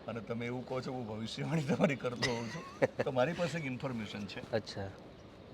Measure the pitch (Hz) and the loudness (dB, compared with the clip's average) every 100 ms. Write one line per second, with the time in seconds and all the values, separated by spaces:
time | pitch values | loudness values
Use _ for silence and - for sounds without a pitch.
0 | - 113 101 117 120 127 117 131 135 127 | -4 -4 -2 -2 -2 -2 -2 -2 -2 -4
1 | 113 107 113 - 139 160 139 151 175 139 | -4 -4 -4 -2 0 2 4 6 4 4
2 | 127 120 131 117 117 165 - - 135 - | 0 2 2 2 -2 -4 -8 4 4 4
3 | 135 131 135 170 175 165 139 127 135 120 | 2 4 4 4 0 0 -2 -2 -2 -2
4 | 104 101 101 - - 113 - - 98 95 | -4 -4 -6 -6 0 0 0 -4 -6 -8
5 | - - - - - | -14 -16 -16 -16 -14